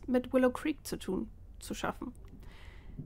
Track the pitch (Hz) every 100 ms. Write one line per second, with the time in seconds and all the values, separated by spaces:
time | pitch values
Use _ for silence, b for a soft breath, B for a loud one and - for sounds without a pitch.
0 | - 247 247 262 254 247 311 - - -
1 | - 190 220 - - - - 208 - -
2 | 254 - - - B B B B B B